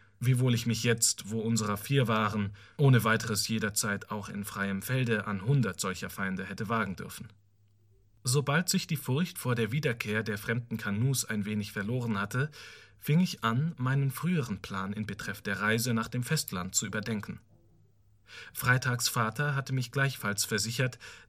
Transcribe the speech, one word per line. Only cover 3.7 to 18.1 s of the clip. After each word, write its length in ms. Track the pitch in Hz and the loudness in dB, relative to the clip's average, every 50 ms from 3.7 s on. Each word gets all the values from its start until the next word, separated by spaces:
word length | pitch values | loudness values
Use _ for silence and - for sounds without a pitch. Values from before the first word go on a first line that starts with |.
| 104 - - 107 101 101 - - | 0 0 0 0 -2 -2 -4 -6
auch 180 | 104 107 101 - | -6 -6 -6 -6
in 160 | - 104 101 | -8 -8 -8
freiem 380 | - - 101 98 98 98 98 95 | -6 -6 -4 -4 -2 -2 -4 -2
Felde 440 | - 127 131 127 120 113 107 98 | -2 0 0 2 2 0 0 0
an 160 | - 101 98 92 | -2 -4 -2 0
hundert 380 | 117 143 143 113 98 92 - | 2 4 4 4 2 0 -2
solcher 300 | - 98 95 - - 92 | -4 -4 -4 -4 -8 -10
Feinde 340 | - - 98 95 95 92 95 | -6 -6 -4 -4 -4 -4 -6
hätte 240 | 95 101 - 110 95 | -8 -8 -8 -6 -2
wagen 280 | 117 120 107 95 92 | -2 -2 -2 -2 -4
dürfen. 320 | - - - - - - - - - _ _ _ _ _ _ _ _ _ _ _ _ _ _ _ - - | -8 -10 -12 -12 -14 -16 -16 -18 -20 _ _ _ _ _ _ _ _ _ _ _ _ _ _ _ -6 -2
Sobald 440 | 127 123 147 135 135 139 160 180 - | 0 2 2 2 2 2 2 2 2
sich 200 | - 190 - - | 0 0 0 -2
die 80 | 165 | -4
Furcht 420 | 147 - - 131 147 180 175 - - | -4 -2 0 0 0 0 -2 -4 -4
vor 160 | - 127 120 | -2 -2 0
der 160 | 113 117 101 | 2 2 0
Wiederkehr 540 | 110 156 147 143 117 120 - 107 104 107 104 | 0 0 0 0 -2 -2 -2 -2 0 0 0
der 140 | 104 104 101 | -2 -4 -4
fremden 400 | - - 117 127 120 - 113 110 | -2 -2 -2 -2 -2 -4 -6 -6
Kanus 460 | - 104 101 104 117 139 135 127 - | -4 -2 0 2 2 2 2 0 -2
ein 200 | - 113 104 101 | -2 -2 -2 -2
wenig 260 | 104 110 107 104 101 | -2 -2 -2 -4 -4
verloren 480 | - 107 98 101 120 127 120 117 110 98 | -4 -4 -4 -2 -2 -2 -2 -2 -2 -2
hatte, 320 | 101 104 - 127 139 151 - - - - - - - - - - | -2 -2 0 0 -2 -2 -4 -10 -18 -18 -18 -20 -20 -20 -20 -8
fing 220 | - - 147 170 | 0 4 4 6
ich 240 | 185 180 - - - | 6 4 2 -2 0
an, 280 | 113 113 127 151 165 165 | 0 2 2 2 0 -2
meinen 340 | - 123 131 135 139 139 135 | -2 0 2 2 2 2 2
früheren 500 | 127 - - 165 180 165 127 - 101 87 | 0 -2 -2 0 0 0 0 -2 -4 -6
Plan 320 | - - 98 98 95 95 101 | -6 -6 -6 -6 -4 -4 -4
in 140 | 107 110 | -4 -4
Betreff 340 | 101 101 - - - 98 - - | -6 -6 -8 -8 -8 -8 -8 -6
der 180 | 104 101 92 | -4 -2 0
Reise 340 | 98 107 107 117 113 127 117 | 2 2 2 2 2 2 0
nach 140 | 113 110 - | 0 0 -2
dem 160 | - 123 123 | -2 -4 -2
Festland 500 | - 156 151 - - - 92 87 92 - | 0 0 -2 -2 -2 -4 -6 -6 -2 -2
zu 120 | - - | -2 -2
überdenken. 520 | 101 98 107 101 113 113 104 98 - - - - _ - - _ _ _ _ - _ _ _ _ _ | -2 -4 -4 -4 -4 -4 -4 -4 -8 -10 -12 -14 _ -20 -20 _ _ _ _ -20 _ _ _ _ _